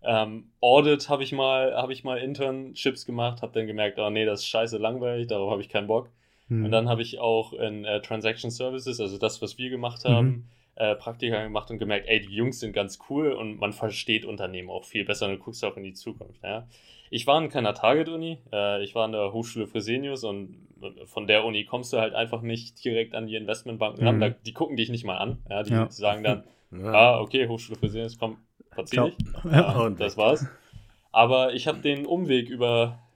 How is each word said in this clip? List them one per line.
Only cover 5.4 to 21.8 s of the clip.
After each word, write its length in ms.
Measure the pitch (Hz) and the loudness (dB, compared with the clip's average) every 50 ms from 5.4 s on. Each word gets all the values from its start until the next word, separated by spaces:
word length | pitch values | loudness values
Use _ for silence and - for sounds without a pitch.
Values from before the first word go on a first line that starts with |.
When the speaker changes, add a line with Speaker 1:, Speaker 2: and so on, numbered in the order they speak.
| 98 101 | 0 -2
Speaker 1:
hab 80 | 110 98 | -2 -2
ich 80 | 101 - | -4 -4
keinen 180 | - 104 104 | -4 -2 0
Bock. 240 | 104 110 120 123 - _ _ _ _ _ _ _ - | 2 0 0 0 -4 _ _ _ _ _ _ _ -2
Speaker 2:
Mhm. 160 | 117 113 110 | -2 0 2
Speaker 1:
Und 80 | 107 | 2
dann 160 | 110 110 117 120 | 4 4 4 2
hab 100 | 120 117 | 0 0
ich 220 | 113 - - - | -2 -6 -6 -2
auch 320 | 120 113 113 113 110 - | 0 2 2 2 0 -2
in, 320 | - 117 117 107 107 107 104 | -6 -6 -4 -4 -6 -6 -4
äh, 180 | 107 104 104 | -2 -2 -2
Transaction 480 | - - 113 110 107 110 113 - - 117 | -4 -4 -6 -2 -2 -2 -2 -2 -6 -8
Services, 480 | 117 - 127 127 131 131 131 135 117 113 | -6 -4 -4 -4 -6 -6 -6 -6 -6 -4
also 180 | 107 95 98 | -4 -4 -2
das, 240 | 95 113 107 - - | 0 -2 -2 -2 -2
was 180 | 110 98 - - | -8 -8 -8 -8
wir 120 | 123 127 | -8 -6
gemacht 320 | 127 120 120 120 120 - - | -6 -4 -6 -6 -6 -2 2
Speaker 2:
Mhm. 40 | 123 | 4
Speaker 1:
haben, 400 | 120 117 120 131 123 120 - - _ _ _ _ - | 6 6 6 4 2 0 -6 -16 _ _ _ _ -4
äh, 220 | - 113 107 104 | 0 0 0 0
Praktika 480 | - - 117 117 120 127 117 113 107 110 | 0 -4 -10 -8 -4 -2 -2 -2 -2 -2
gemacht 260 | 107 107 104 - - | -2 -4 -4 -4 -6
und 80 | 113 104 | -6 -4
gemerkt, 300 | 110 104 104 101 - 113 | -2 -2 -2 0 2 2
ey, 100 | 113 107 | 2 2
die 160 | 98 98 101 | 2 -2 -2
Jungs 240 | 107 120 131 - - | -2 -2 -2 -2 -4
sind 140 | 117 107 | -6 -4
ganz 260 | 98 101 98 95 - - - - | -2 -2 -2 -2 -6 -14 -10 -6
cool 200 | 135 147 156 147 | -2 0 2 0
und 300 | 127 - 110 107 107 104 | 0 0 -4 -6 -6 -4
man 120 | 104 104 | -4 -4
versteht 520 | 101 - 113 107 98 - - - 107 110 - | -4 -4 -6 -4 -4 -4 0 0 0 0 0
Unternehmen 460 | - 107 98 98 90 92 90 90 90 | -4 -8 -8 -8 -8 -8 -8 -10 -8
auch 140 | 92 92 - | -8 -10 -8
viel 200 | - - 107 95 | -6 -4 -4 -2
besser 220 | 95 101 - 110 | -2 -2 -2 -2
und 80 | 98 98 | -2 -4
du 40 | 95 | -4
guckst 260 | - 117 113 - - | -8 -12 -10 -6 -6
auch 120 | 101 - | -6 -6
in 80 | 98 98 | -6 -12
die 100 | 95 95 | -14 -14
Zukunft, 480 | - - 117 110 110 104 98 101 _ | -14 -14 -14 -14 -14 -16 -20 -18 _
ja. 240 | - 98 104 113 120 - - - _ - - - - - | -10 -8 -8 -8 -10 -14 -20 -20 _ -20 -20 -20 -14 -8
Ich 180 | - 117 120 139 | -8 -2 2 4
war 120 | 143 160 | 4 4
in 80 | 160 - | 4 0
keiner 240 | - 131 113 104 | -2 0 0 0
Target-Uni, 680 | 101 - - 113 143 156 160 160 165 160 165 165 165 - - - | 0 2 4 4 6 4 2 0 -4 -6 -6 -8 -8 -10 -10 -6
äh, 320 | 107 104 101 101 101 101 | -4 -2 -2 0 -2 -2
ich 140 | 101 98 - | -4 -4 -2
war 80 | 113 110 | -2 -2
an 80 | 110 | 0
der 200 | 110 107 101 98 | 0 -2 -2 -2
Hochschule 360 | 104 113 117 117 - 113 104 101 | -2 -4 -6 -6 -6 -6 -6 -4
Fresenius 560 | - 113 101 110 120 131 143 143 135 127 113 | -4 -6 -4 -2 -4 -4 -4 -6 -8 -8 -6
und 420 | 104 101 101 95 - - - - - - - - - - - - | -8 -8 -8 -10 -12 -16 -20 -20 -20 -20 -18 -16 -16 -16 -18 -16
von 240 | - - 107 104 101 | -12 -10 -4 2 4
der 160 | 107 107 107 | 4 4 4
Uni 200 | 113 107 104 104 | 2 -2 -4 -6
kommst 280 | - - 123 | -4 -6 -8